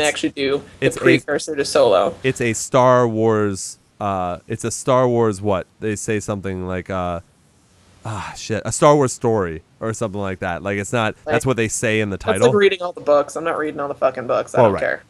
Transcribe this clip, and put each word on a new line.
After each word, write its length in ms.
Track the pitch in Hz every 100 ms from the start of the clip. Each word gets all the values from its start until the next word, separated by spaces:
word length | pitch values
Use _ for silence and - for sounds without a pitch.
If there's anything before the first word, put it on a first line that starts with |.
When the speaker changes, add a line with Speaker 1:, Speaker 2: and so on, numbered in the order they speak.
Speaker 1:
It's, 40 | 151
Speaker 2:
actually 220 | 147 151
do 280 | 143 139 139 - -
the 60 | 135
Speaker 1:
it's 100 | -
a, 40 |
Speaker 2:
precursor 560 | - 131 - 143 - 147
to 80 |
Solo. 500 | 139 151 123 95 98 -
Speaker 1:
it's 180 | 131 127
a 120 | 120
Star 520 | 110 - 135 123 123 120
Wars, 720 | 110 113 107 104 95 - - _ _
uh, 380 | 104 95 90 87 -
it's 160 | 113
a 60 | 117
Star 360 | - - 127 127
Wars 320 | 120 113 95
what? 240 | 104 95 - _
They 140 | 110 101
say 240 | - 107
something 460 | - 104 95 92 92
like, 220 | 92 87
uh, 320 | 95 90 85 - _ _ _ _ _ _ _
ah, 280 | 113 104 85 -
shit, 260 | - 107
a 80 | 110
Star 220 | - 151
Wars 180 | 147 131
story 500 | - 117 110 90 80 - _
or 140 | 113
something 280 | 110 113 98
like 180 | 98 92
that. 240 | 95 85
Like, 160 | 90 101
it's 140 | 98
not, 240 | 123 107 - -
Speaker 2:
Like, 80 |
Speaker 1:
that's 100 | 120 131
what 120 | 117
they 100 | 110
say 320 | - 120 110
in 80 | 104
the 60 | 95
Speaker 2:
that's 100 | -
like 100 | -
Speaker 1:
title. 120 | -
Speaker 2:
reading 260 | 208 196 190
all 100 | 180
the 80 | 175
books. 340 | 143 147 143 147
I'm 80 |
not 140 | 165 139
reading 200 | 151 147
all 80 | 143
the 60 |
fucking 320 | 139 135 127 120
books. 280 | 120 -
I 40 | -
Speaker 1:
Well, 60 | 113
Speaker 2:
don't 60 |
Speaker 1:
right, 60 | 95
Speaker 2:
care. 220 | - - -